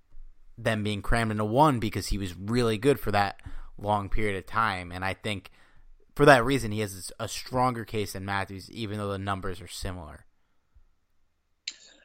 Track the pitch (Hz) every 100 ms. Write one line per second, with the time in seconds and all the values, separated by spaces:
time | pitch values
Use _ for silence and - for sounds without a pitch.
0 | _ - - - - - 117 110 104 104
1 | - 120 113 107 107 117 156 123 107 101
2 | - 101 98 87 101 120 120 110 127 127
3 | - 101 101 - - - - - 101 104
4 | 98 - 107 95 - 110 113 92 87 87
5 | 92 92 110 101 - - - - - -
6 | _ - 143 135 117 139 113 104 107 95
7 | - - 110 - - 127 127 117 107 113
8 | 101 98 95 98 95 98 - - 107 107
9 | 101 98 98 98 95 90 87 - 101 90
10 | 78 - - _ _ _ _ - - _
11 | _ _ _ _ _ _ - - - -